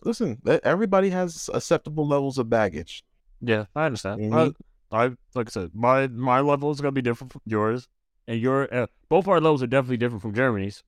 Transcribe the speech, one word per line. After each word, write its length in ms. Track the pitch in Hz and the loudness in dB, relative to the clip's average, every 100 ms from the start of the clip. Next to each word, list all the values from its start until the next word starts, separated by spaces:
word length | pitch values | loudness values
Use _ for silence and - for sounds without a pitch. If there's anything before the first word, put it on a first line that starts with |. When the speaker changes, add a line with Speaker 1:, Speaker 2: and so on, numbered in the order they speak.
Speaker 1:
Listen, 360 | - 226 196 110 | -4 -2 -2 -2
that, 180 | - 160 | 0 2
everybody 460 | - 175 220 190 196 | 2 0 2 2 2
has 400 | 180 180 160 - | 0 -4 -6 -6
acceptable 540 | 120 - 165 - 151 147 | -4 0 -2 0 -4 0
levels 300 | 143 139 135 | 0 0 -2
of 120 | 113 | 0
baggage. 540 | 117 104 76 85 - - _ _ - | 2 2 -2 -12 -16 -20 _ _ -8
Speaker 2:
Yeah, 240 | 120 110 101 147 | 0 0 -2 -2
I 100 | 156 | -2
understand. 340 | 110 95 101 | -2 -6 -4
Speaker 1:
Mm-hmm. 300 | 107 151 160 - - _ _ 110 | 0 2 2 0 -14 _ _ 0
Speaker 2:
I, 100 | 123 | 0
I, 60 | 123 _ | -2 _
like 140 | 127 113 | -8 -6
I 20 | |
said, 220 | 104 85 | -6 -8
my, 340 | 98 120 131 135 | 0 2 4 2
my 320 | 117 131 127 | -2 2 2
level 280 | 143 143 143 | 4 2 0
is 100 | 143 | -2
gonna 120 | 143 | -2
be 100 | 135 | -2
different 320 | 120 117 127 | -2 -2 -6
from 80 | - - | -16 -4
yours, 420 | 107 107 123 - _ _ _ - | 0 0 -2 -6 _ _ _ -8
and 120 | 117 | -2
your, 320 | 127 135 139 | 0 0 0
uh, 120 | 123 113 _ - | -2 -4 _ 0
both 180 | 165 190 | 2 4
our 140 | 175 | 4
levels 220 | 156 147 | 4 2
are 40 | 127 | 2
definitely 300 | 131 127 120 | 0 0 0
different 240 | 120 110 | -2 -4
from 120 | 110 104 | -6 0
Germany's. 480 | 131 104 98 - | 0 0 -4 -10